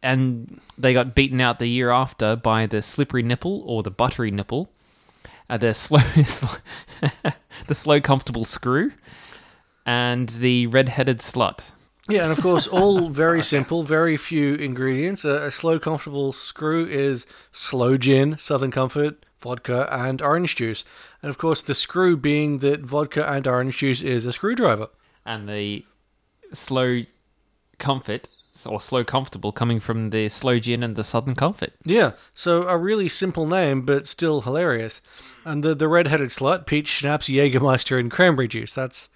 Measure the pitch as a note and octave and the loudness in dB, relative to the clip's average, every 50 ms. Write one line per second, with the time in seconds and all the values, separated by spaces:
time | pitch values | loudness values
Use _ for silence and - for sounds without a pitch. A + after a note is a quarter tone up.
0 | - B2+ C3 C3 C3 B2+ B2 A#2 A2+ - - - _ _ - - B2 B2+ B2 B2+ | -2 0 2 2 2 0 0 -4 -8 -14 -18 -20 _ _ -10 0 2 4 4 4
1 | A#2+ C3 A2+ C#3 C#3 C3 B2+ B2+ B2+ A#2+ A#2+ - A#2+ A#2+ A#2+ B2+ B2 A#2+ B2 B2+ | 2 2 2 2 2 2 2 2 2 2 2 0 -2 -2 0 0 2 2 2 2
2 | C3 - - - A2+ G#2+ A2+ A2+ - A2+ A2 A2 A2 G2 A2+ G#2 - - - - | 2 0 -2 0 0 0 2 2 2 2 2 2 2 0 0 -2 -2 -2 -2 -2
3 | C#3+ - - B2 A#2 A#2 A#2+ - - F3 G3+ - - - A#2 A2 G2+ G#2 G2 - | -2 0 0 -2 0 0 -2 -2 -2 -4 -6 -6 -6 -4 -4 -4 -4 -4 -2 0
4 | A#2+ B2 - - A#2 G#2+ G2 G2+ G2 - A#2 C#3+ F#3+ - _ _ _ _ _ _ | 0 0 0 -2 -4 -2 -2 -4 -4 -4 -4 -4 -4 -6 _ _ _ _ _ _
5 | _ _ _ _ _ - - - _ - B2 A2 A#2+ A2+ G#2 - - - D3+ C#3+ | _ _ _ _ _ -20 -20 -20 _ -8 -4 0 2 2 0 0 -2 4 6 6
6 | A#2+ - - D#3+ C#3+ - - - C3+ - - - _ - - - - - - - | 6 6 4 4 4 4 2 -2 -4 -4 -6 -8 _ -18 -20 -18 -18 -18 -8 -4
7 | D3+ C3+ - - - D3 - - _ _ - - - - D3 - - D3+ D3 D3+ | -4 -4 -4 -2 -6 -6 -6 -6 _ _ -20 -18 -6 -4 -4 -2 4 4 4 4
8 | C#3+ - C#3 C3+ - - A#2+ A#2 A2 - - - - B2 B2+ D3 G#3+ D4 - _ | 6 4 2 2 0 -6 -6 -4 -4 -4 -4 -4 -2 0 0 2 0 -2 -4 _
9 | _ - - - - - - - - - _ _ _ _ _ _ - A#2 A#2+ B2 | _ -20 -20 -20 -20 -20 -20 -20 -20 -20 _ _ _ _ _ _ -4 -2 0 0
10 | B2 B2 A#2+ B2 B2 A2+ A#2 A#2 B2 B2+ B2 B2 A#2+ A#2 A#2 C3 C3 B2 - C#3 | 0 0 0 -2 -2 -4 -4 0 2 2 4 4 2 4 4 4 2 4 2 0
11 | B2+ C#3 B2 A2 - - - A#2+ A2 F#2+ - - - - - _ _ _ _ _ | 2 2 0 -2 -4 -6 0 0 0 0 0 -6 -18 -20 -20 _ _ _ _ _
12 | - - G#3+ G3 E3+ D#3+ D#3 D#3 E3 F#3 F3 E3 - - F#3+ F#3 G3 G3+ G3 F#3 | -6 -2 0 0 2 0 0 0 2 2 2 2 0 0 2 4 4 4 4 4
13 | E3+ D#3+ C#3 C#3+ D#3+ E3 E3+ E3 D3+ - D3+ C#3 C3 - E3 E3+ D#3 C#3 D#3 D#3 | 2 0 0 2 2 4 4 2 2 2 0 0 0 0 -2 -4 -2 0 2 2
14 | E3 E3+ D#3 C#3 - - E3 D3+ C#3+ C#3 C#3+ D3+ D3+ C3+ B2 B2+ C3 C3 C3 C3 | 2 2 0 -2 -2 -2 0 0 2 2 0 -2 -4 -6 -4 -2 -2 0 0 0
15 | D#3 F#3 G3+ - - D3 C#3 D3 D3 C#3+ - - - E3 E3 D#3 - D#3+ D#3+ D3 | -2 -2 -4 -4 -2 -2 -2 -2 -2 -6 -6 -2 0 0 0 2 0 -2 -4 -4
16 | - D#3 C#3+ C#3 C#3 C3+ C3 - - - - - D3+ D#3 D#3+ E3 E3 F3+ C#3 C#3 | -6 -8 -6 -4 -4 -4 -4 -6 -10 -12 -10 -6 -4 -2 0 0 -2 -2 -2 0
17 | C#3 C#3 C3 A#2+ - _ - - - _ - - - - - B2 A#2+ B2 C3+ C3 | 0 0 0 -2 -6 _ -20 -20 -20 _ -12 -8 -8 -4 0 2 4 4 4 4
18 | B2 C3+ C3+ C3+ C#3 D3+ D#3 D3+ - - D3 B2+ C3+ C3 B2 C3 C3 C3 - D3 | 4 4 4 6 4 2 0 -4 -4 -2 -2 0 -2 -2 -2 -2 -2 -2 0 0
19 | D3 D3+ D3+ _ _ _ _ _ - A#2+ B2 A2 - - B2 B2 C#3 - C3+ B2+ | -2 -2 -2 _ _ _ _ _ -10 -10 -10 -8 -6 -4 -2 -2 -2 -2 -2 -4
20 | B2 C3 C3 C3 D#3 C#3+ D#3 F3 F3+ E3 - - A#2+ A2+ G#2+ - - - - - | -4 -4 -4 -2 0 0 2 2 0 -2 -2 -2 -4 -4 -4 -6 -10 -14 -18 -20
21 | - - - _ - C#3+ C3+ - E3 D#3+ D#3 - - - C3+ - - - - F3+ | -20 -20 -20 _ -10 -10 -8 -2 0 0 0 0 -2 -4 -2 -2 -2 -2 0 2
22 | F#3 F3+ E3+ C#3 B2+ D3 D3 D3 D3+ D3 D3 C3 C3+ C#3 D3 D3+ C#3 B2 C#3 D3 | 4 4 4 2 2 0 2 2 2 0 0 0 2 0 0 0 -4 -4 -2 -2
23 | D3+ - - D3 D3 D3 C#3+ C#3 C3+ C3+ B2 B2 B2+ C3+ B2+ - C#3 C3+ B2+ B2+ | -2 -2 -2 -2 -2 0 -2 -2 0 0 0 0 0 -2 -2 -2 0 0 0 0
24 | E3 C#3 B2 A#2 A2+ B2 - - - G#3+ B3 B3+ A#3 D3+ A2 G#2 G#2+ - _ _ | 0 -2 -2 -2 -2 -4 -6 -4 -2 -2 0 2 2 2 2 2 -2 -10 _ _
25 | _ _ _ _ - A2+ A2+ G#2+ G#2 G#2 G#2 G#2 G#2 G#2 G#2 - - _ _ _ | _ _ _ _ -12 -10 -10 -10 -8 -8 -6 -4 -4 -4 -6 -8 -10 _ _ _
26 | _ _ _ _ _ _ _ _ _ G4 - - - - C3 B2+ B2+ B2 B2 A#2+ | _ _ _ _ _ _ _ _ _ -16 -14 -12 -8 -4 0 0 2 2 0 -2
27 | A#2 - _ _ _ _ _ _ _ _ _ _ _ _ _ - - C#3+ C3+ C3 | -4 -8 _ _ _ _ _ _ _ _ _ _ _ _ _ -8 -4 -2 -2 -2
28 | - - G#2 B2+ - - _ _ _ _ _ - - - G#2+ G2+ - - C3 B2+ | -2 -6 -8 -8 -8 -16 _ _ _ _ _ -16 -10 -8 -8 -8 -6 -2 -2 -2
29 | A#2 - - C3 C3 - - F#2+ - G#2 - - A#2+ A#2 A#2 A2 - - A2+ A2+ | -2 0 -2 -2 -2 -2 -10 -6 -6 -6 -2 -2 0 0 0 0 -2 -4 -4 -4
30 | A2 G#2+ G#2+ A2 G#2+ G#2+ - - C3+ C3 B2 A#2+ A2+ A#2+ A#2+ A#2+ A#2+ A#2 G#2+ A2 | -4 -2 -2 -2 -2 -2 -4 -2 0 2 2 2 2 0 -2 -2 -2 -4 -4 -4
31 | G#2+ - - A#2 B2+ C#3 B2 - C#3 E3+ G#3 - - - _ _ - D#3+ G3 A#3 | -4 -2 -2 -2 -2 -2 -2 0 0 -2 -2 -2 -8 -10 _ _ -4 0 4 4
32 | F3+ A#2+ - - - _ _ - - F3 E3+ E3+ F3+ F3+ F3+ E3 F3 G3+ A3 G#3+ | 4 2 0 -6 -20 _ _ -6 0 2 2 2 2 0 0 0 0 0 0 0
33 | F#3+ D#3+ - - F#3+ F#3+ E3 E3+ D#3 D#3 F3+ F#3+ F3 C#3+ C#3 C3 B2 C#3 C#3 C#3 | 0 -2 -2 -2 -2 -2 -2 -2 -2 0 2 2 2 2 0 0 0 0 0 0
34 | C#3 - - - E3+ D#3+ D3+ C#3 G#2+ B2 C3+ D#3+ F3+ D#3+ B2 A2+ A2+ A2 - - | 0 -4 -6 -2 0 0 0 0 -2 -2 -2 0 2 0 0 0 -4 -8 -10 -16
35 | _ _ - - - - - - - E3 D3+ D3 D3 D#3+ D#3 C#3 D#3 D3+ E3 F3 | _ _ -20 -20 -20 -20 -20 -16 -10 -8 -6 0 0 0 2 2 2 4 4 4
36 | F3 C#3 D#3 D3+ C#3 A#2+ - - C3+ C#3 F#3 F3+ D3+ - D3 D3 D3 - - - | 4 4 2 0 0 -2 -4 -2 0 0 0 0 -2 -2 -2 -2 0 -2 -4 -4
37 | C#3 C#3+ D3+ D3+ - - C3 C#3 C#3+ C#3 B2+ C3 C#3+ C3+ C3 B2+ - - C3+ B2+ | -2 -2 -2 -2 -2 0 2 4 4 4 4 4 4 4 2 2 2 0 -2 0
38 | A#2+ A#2 - - F#3 F3+ D#3 C3 B2+ A2 - A2 A2 - - C3+ C3 B2+ - - | -2 -2 2 4 4 4 4 2 0 -2 -4 -6 -8 -8 -8 -8 -8 -8 -10 -12
39 | - - _ | -14 -16 _